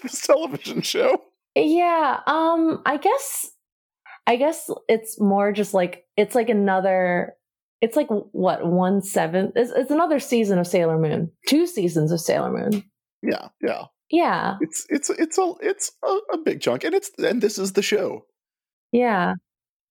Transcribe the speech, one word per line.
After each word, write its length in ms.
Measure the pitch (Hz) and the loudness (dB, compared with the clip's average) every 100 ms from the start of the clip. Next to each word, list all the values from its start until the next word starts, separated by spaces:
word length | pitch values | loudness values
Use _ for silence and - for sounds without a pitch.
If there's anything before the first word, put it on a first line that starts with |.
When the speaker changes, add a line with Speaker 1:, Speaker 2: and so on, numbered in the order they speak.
Speaker 1:
this 240 | 254 - - | -8 -6 2
television 560 | 285 320 269 - 233 | 2 2 -6 -6 -6
show. 400 | - 180 - - - _ _ | -2 0 2 0 -2 _ _
Speaker 2:
Yeah, 640 | - 311 330 349 330 294 - - | 0 2 4 2 2 0 -2 -2
um, 560 | 311 320 330 330 - | 0 2 2 0 0
I 120 | - 277 | -2 0
guess, 560 | 370 539 - - - - _ _ _ _ - - - | 2 0 -2 -8 -10 -14 _ _ _ _ -20 -6 -2
I 100 | 240 | 2
guess 340 | 285 320 - - - | 0 -2 -8 -8 0
it's 320 | 226 220 - | 0 -2 -2
more 300 | 202 196 202 | 0 2 0
just, 200 | 208 202 | 0 -2
like, 320 | 190 180 - _ - | 0 -2 -4 _ -2
it's, 180 | 208 | 0
like, 160 | 254 220 | 2 2
another, 840 | 214 196 190 190 185 180 175 - - _ _ _ _ | 2 2 2 2 2 2 0 -2 -8 _ _ _ _
it's, 160 | 226 302 | 0 0
like, 120 | 285 | 0
what, 560 | 208 - - 180 - 170 | -2 -4 -2 0 0 0
one-seventh? 840 | 180 185 196 196 196 160 180 196 - | 2 2 0 0 -2 0 0 0 0
It's, 160 | 247 | 0
it's 180 | - 262 | 0 0
another 300 | 294 339 294 | 2 2 0
season 380 | - 240 208 185 | 2 2 2 2
of 80 | 175 | 2
Sailor 320 | 185 165 160 | 2 2 2
Moon. 340 | 160 - 170 - - | 0 0 -4 -8 0
Two 180 | 294 349 | 2 2
seasons 460 | - 175 160 156 | 0 0 2 2
of 80 | 170 | 0
Sailor 320 | - - 127 | 0 -2 -2
Moon. 320 | - - 208 - _ _ _ | -2 -2 -2 -4 _ _ _
Speaker 1:
Yeah, 260 | - - - _ | -6 -4 -8 _
yeah. 220 | - - - _ _ | -6 -6 -8 _ _
Speaker 2:
Yeah. 460 | 320 311 185 - 196 | 0 2 0 -2 -4
Speaker 1:
It's, 260 | - - - | -6 -8 -6
it's, 180 | 294 - | -4 -4
it's 300 | - 320 - | -2 -2 0
a, 160 | 370 - | -2 -2
it's 280 | - 392 - - | -4 -4 -8 -6
a, 140 | - 381 - | -4 -2 -2
a 40 | 339 | -4
big 160 | 311 147 | -4 -2
chunk, 240 | - 120 | -2 0
and 100 | - | 0
it's, 160 | 381 - - | -2 -4 -4
and 220 | 156 233 | -2 0
this 180 | 208 214 | 0 0
is 140 | 196 | -2
the 100 | 190 | 0
show. 440 | 196 196 131 110 - _ _ _ _ _ _ | 0 0 -2 -6 -12 _ _ _ _ _ _
Speaker 2:
Yeah. 420 | 240 247 202 175 185 - _ _ _ _ | 0 2 2 0 -2 -10 _ _ _ _